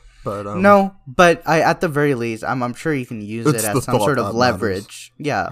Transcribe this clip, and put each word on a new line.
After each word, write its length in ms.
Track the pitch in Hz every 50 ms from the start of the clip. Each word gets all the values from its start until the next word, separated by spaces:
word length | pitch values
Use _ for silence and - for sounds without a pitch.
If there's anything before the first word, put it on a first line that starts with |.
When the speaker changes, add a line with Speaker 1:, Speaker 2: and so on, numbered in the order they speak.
| - - - - -
Speaker 1:
But, 220 | 120 101 101 101
um, 160 | 101 101 180 190
Speaker 2:
No, 320 | 202 202 196 196 190 - - _
but 360 | 139 127 - 180 175 165 - -
I, 140 | - 156 160
at 200 | - 143 170 -
the 80 | 190 170
very 260 | 139 147 147 147 139
least, 280 | 117 117 117 113 107 -
I'm, 180 | 76 123 131 123
I'm 120 | 120 120
sure 180 | - - 160 151
you 140 | 135 123
can 140 | - 120 110 104
use 240 | 104 110 113 113
Speaker 1:
It's 120 | 147 139 113
Speaker 2:
it 40 | 107
Speaker 1:
the 60 | 107 101 131
Speaker 2:
as 60 | 120
some 100 | - 123 120
Speaker 1:
thought 60 | 202
Speaker 2:
sort 140 | 185 139 123
of 80 | 117
Speaker 1:
that 80 | 120 113
matters. 260 | 117 123 123 117 92
Speaker 2:
leverage. 520 | 117 107 92 98 101 - - - - - _ -
Yeah, 320 | 151 147 127 101 87 -